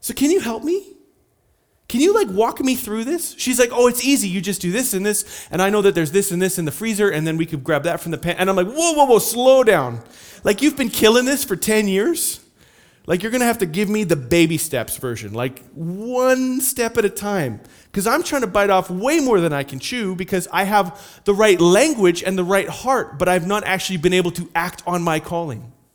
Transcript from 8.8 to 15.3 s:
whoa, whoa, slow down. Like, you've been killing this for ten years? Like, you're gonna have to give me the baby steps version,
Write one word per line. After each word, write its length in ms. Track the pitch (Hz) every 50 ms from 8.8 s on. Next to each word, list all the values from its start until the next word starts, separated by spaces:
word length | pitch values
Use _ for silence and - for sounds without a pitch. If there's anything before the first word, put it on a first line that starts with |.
| 330 339 320
whoa, 120 | 294 285
whoa, 140 | 262 240 208
slow 440 | - - - 233 247 262 262 262 254
down. 400 | 220 202 165 135 123 117 117 117 - - - - - - - -
Like, 200 | - 208 196 262
you've 120 | 302 302
been 140 | 285 277 233
killing 380 | - - - 220 226 240 247
this 180 | 254 285 269 -
for 100 | - 202
ten 340 | 175 - - 214 214 214 202
years? 520 | 190 190 208 311 339 330 - - - - _ _ _ _ _ _ _ _ _ _ _ _ _
Like, 160 | - 165 180 175
you're 80 | 220
gonna 140 | 226 254 247
have 140 | 233 233 233
to 80 | -
give 240 | 175 151 180 214 190
me 140 | 208 214 214
the 120 | 175 165
baby 400 | 151 127 117 160 170 170 160 165
steps 400 | 147 - - - 127 110 - -
version, 380 | - - 127 117 110 113 101